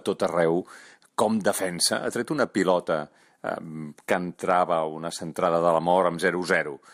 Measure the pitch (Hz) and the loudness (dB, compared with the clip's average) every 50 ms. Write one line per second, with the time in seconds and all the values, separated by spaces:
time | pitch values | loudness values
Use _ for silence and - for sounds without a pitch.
0 | - - 92 - 101 87 82 85 85 82 82 90 - - - - - - - _ | 0 -2 -2 -2 -2 -2 2 2 2 2 2 0 -2 -6 -14 -20 -20 -20 -20 _
1 | _ _ - - 117 110 110 110 90 104 98 - 95 92 87 85 - - 107 - | _ _ -2 0 0 2 2 0 0 0 0 0 -4 -4 -4 -2 -2 0 0 -2
2 | - 120 - 117 117 - 160 147 117 - - 104 92 90 92 87 - - 85 78 | -4 -4 -4 -4 -4 -4 0 -2 -2 0 0 0 2 4 2 2 2 0 -2 -2
3 | 76 - _ _ _ _ _ _ - - - - - 82 78 78 78 76 73 - | -4 -8 _ _ _ _ _ _ -8 -8 -6 -6 -8 -12 -12 -10 -12 -12 -14 -10
4 | - - 104 90 90 87 85 - - 90 92 90 90 82 87 82 80 78 78 80 | -2 -2 0 0 0 -4 -8 -4 0 2 4 4 4 2 2 0 0 -2 -4 -8
5 | 80 82 - - 92 82 76 - 90 87 85 85 85 87 82 80 82 87 90 92 | -8 -8 -8 -8 -10 -8 -4 -2 0 2 2 4 4 4 4 4 4 4 4 4
6 | 90 87 85 82 85 92 85 90 90 82 92 82 78 76 69 - - - | 4 2 0 0 0 0 0 0 0 0 0 0 0 -2 -8 -12 -16 -20